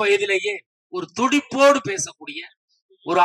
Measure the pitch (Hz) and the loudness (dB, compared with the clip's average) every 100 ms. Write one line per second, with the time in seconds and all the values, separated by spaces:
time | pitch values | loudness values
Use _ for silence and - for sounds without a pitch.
0 | 208 202 202 190 208 196 - _ _ 180 | 0 0 0 -2 -4 -8 -12 _ _ -12
1 | 175 - 247 285 - 262 277 277 202 190 | -10 -4 0 0 -2 4 4 4 -2 -8
2 | - - 294 294 - _ _ _ _ _ | -10 -12 -16 -16 -16 _ _ _ _ _
3 | - 175 | -2 2